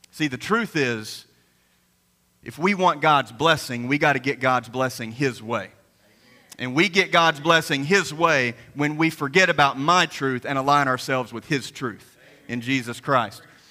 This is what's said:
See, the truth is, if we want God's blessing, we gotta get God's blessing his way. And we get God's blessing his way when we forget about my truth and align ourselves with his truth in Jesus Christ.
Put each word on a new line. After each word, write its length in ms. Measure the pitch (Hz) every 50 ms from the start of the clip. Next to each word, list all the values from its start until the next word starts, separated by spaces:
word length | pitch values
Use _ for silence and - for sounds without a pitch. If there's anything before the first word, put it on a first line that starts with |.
| _ _
See, 160 | - - 160 147
the 100 | 127 120
truth 380 | - - 196 226 226 185 -
is, 500 | 160 139 123 117 110 107 - - - - _ _ _ _ _ _ _ _ _ _ _ _ _ _ _ _ _ _ _ _ _ _ _ -
if 140 | - 117 143
we 180 | 160 190 202
want 260 | 180 185 175 160 147
God's 300 | 143 160 151 139 127 110
blessing, 560 | 120 110 143 165 160 143 - - 127 120 120 123
we 100 | 143 147
gotta 220 | 156 151 139 131
get 200 | 123 135 131 123
God's 300 | 127 131 127 123 117 117
blessing 420 | 113 127 131 127 - - 120 110
his 320 | 113 120 143 131 117 101 110
way. 280 | 110 117 107 95 92 - _ _ _ _ _ _ _ _ _ _ _ _ _ _ _ - -
And 140 | 123 127 123
we 140 | 147 180 202
get 240 | 170 190 185 165
God's 280 | 160 175 170 160 156 143
blessing 440 | 143 170 165 160 147 - 160 139 139
his 300 | 147 190 202 175 - 151
way 400 | 151 170 170 156 139 127 120 117 - - - -
when 220 | 135 147 147 151
we 140 | 151 160 160
forget 400 | 156 - 151 135 135 185 185 175
about 280 | 170 147 147 139 123 131
my 280 | 139 156 175 185 170
truth 400 | 156 - - 143 135 131 123 -
and 120 | 120 139 135
align 300 | 135 139 143 143 143 135
ourselves 460 | 127 123 - - 135 127 127 107 117
with 120 | 113 104 -
his 240 | 156 131 110 -
truth 440 | - - 139 120 101 - - _ _ _ _ - - _ _ -
in 140 | 117 123
Jesus 380 | 117 123 135 135 117 117 120 -
Christ. 420 | - - 143 127 113 101 - - - - - _ _ _